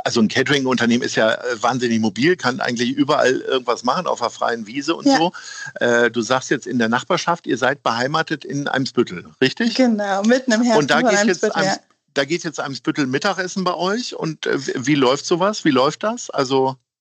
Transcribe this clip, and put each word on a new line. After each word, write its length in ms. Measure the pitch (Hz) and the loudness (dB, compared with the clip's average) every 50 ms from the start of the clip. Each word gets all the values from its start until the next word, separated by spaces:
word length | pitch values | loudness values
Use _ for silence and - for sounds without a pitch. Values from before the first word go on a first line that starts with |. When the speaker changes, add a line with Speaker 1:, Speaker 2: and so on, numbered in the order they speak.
| - | -4
Speaker 1:
also 160 | 135 - 120 | 0 2 2
ein 80 | 110 104 | 2 4
Catering-Unternehmen 720 | - 131 131 123 147 143 135 131 127 117 120 117 117 120 131 | 2 0 0 2 2 0 2 0 0 2 2 2 2 2 0
ist 120 | - - | -2 0
ja, 180 | 135 113 110 - | 2 2 2 2
äh, 280 | - - 123 123 110 | 0 -2 -4 -6 -2
wahnsinnig 380 | 110 117 127 127 123 123 117 113 | -2 -2 0 0 0 0 0 2
mobil, 380 | 110 113 92 110 127 165 185 175 | 0 0 0 2 2 2 2 2
kann 240 | - 127 127 - | 0 -2 -2 -2
eigentlich 300 | - - 123 113 123 120 | -2 -4 -2 -2 -2 -2
überall 500 | 135 151 143 131 - 131 120 123 131 - | 0 -2 0 0 2 4 4 4 2 2
irgendwas 420 | - - - 131 123 - 117 104 - | 0 -2 -2 -2 0 -2 -2 -2 0
machen, 240 | 123 135 175 175 139 | 0 0 0 0 -2
auf 120 | 120 - | -2 -2
der 100 | 123 110 | -2 -4
freien 360 | - - 117 117 117 117 110 | -2 -2 -2 -2 -2 -4 -6
Wiese 300 | 101 117 143 139 147 170 | -8 -8 -6 -4 -4 -4
und 120 | 151 - 277 | 0 2 2
Speaker 2:
Ja. 100 | 269 254 | 2 4
Speaker 1:
so. 160 | 165 180 - - - - - - - 147 - - | 2 0 -2 -6 -14 -16 -16 -14 -14 -14 -6 -2
Äh, 280 | - 120 120 120 120 117 | 0 2 4 4 4 2
du 120 | 110 117 | 2 0
sagst 280 | 113 104 127 131 - - | -2 0 0 -2 0 0
jetzt 180 | 160 147 - - | -4 -4 -2 -4
in 120 | - 123 | 0 0
der 80 | 113 110 | 2 2
Nachbarschaft, 600 | 117 123 - - 185 165 - - 165 165 - - | 2 0 0 0 -2 -2 0 0 -2 -2 -2 -4
ihr 100 | 143 120 | -2 0
seid 260 | 131 127 143 143 _ | 0 0 0 0 _
beheimatet 600 | 131 113 117 123 135 151 160 160 - 160 143 - | -2 -2 0 -2 -2 0 -2 -2 -2 -4 -8 -6
in 240 | - 139 143 143 - | -6 -6 -4 -4 -2
Eimsbüttel, 560 | - 135 135 110 - - 117 - 92 87 - 78 78 _ | -2 -2 -2 -2 0 0 0 0 -2 -10 -12 -14 -10 _
richtig? 340 | 131 131 - - 233 240 220 | -6 -6 -4 -2 -2 -2 2
Speaker 2:
Genau, 480 | - 262 240 220 208 208 202 196 196 202 | 2 2 2 2 0 0 -2 -2 0 2
mitten 300 | 220 247 262 254 - 214 | 2 2 2 2 0 0
im 80 | 214 | 2
Herzen 180 | 247 240 226 151 | 2 4 4 4
Speaker 1:
Und 100 | 147 131 | 4 4
da 120 | 147 151 | 2 2
Speaker 2:
von 80 | - - | 4 4
Speaker 1:
geht 160 | - 202 208 | 4 4 4
jetzt 180 | 226 - - - | 2 2 2 0
Speaker 2:
Eimsbüttel, 200 | - - 160 160 | -2 0 0 0
Speaker 1:
Eims-, 120 | - 196 | 0 -2
Speaker 2:
ja. 60 | - - _ _ _ _ _ _ | -2 -6 _ _ _ _ _ _
Speaker 1:
da 100 | 139 139 | -4 -2
geht 220 | 135 170 170 - | -2 -2 -4 -4
jetzt 160 | 165 143 - | -6 -6 -6
Eimsbüttel 460 | 135 143 139 127 - - 147 - 143 127 | -6 -6 -8 -6 -4 -4 -2 -2 -2 -2
Mittagessen 580 | 127 143 - 202 185 180 185 180 - 202 185 | -2 0 0 0 -2 -2 -4 -6 -4 -2 -2
bei 80 | 180 175 | -2 -2
euch 420 | 160 175 185 202 240 240 - - | -2 -2 -2 -2 -2 -4 -8 -8
und, 300 | - - 160 156 - - | -8 -6 -6 -6 -6 -4
äh, 200 | 127 120 139 131 139 | -2 -2 -2 -2 -4
wie, 200 | - 139 117 131 | -6 -4 0 0
wie 80 | 151 | 2
läuft 300 | 143 131 123 131 143 - | 4 4 4 2 2 0
sowas? 400 | - 185 160 185 202 214 - - | -2 0 2 2 0 -2 0 0
Wie 60 | 165 | 2
läuft 320 | 135 127 131 147 156 - - | 4 4 4 2 0 -2 -4
das? 260 | 214 233 240 - - | -4 -4 -4 -8 -8
Also 480 | - - 139 123 139 135 131 131 135 - _ _ _ _ | -4 -4 -2 0 2 2 2 0 -2 -6 _ _ _ _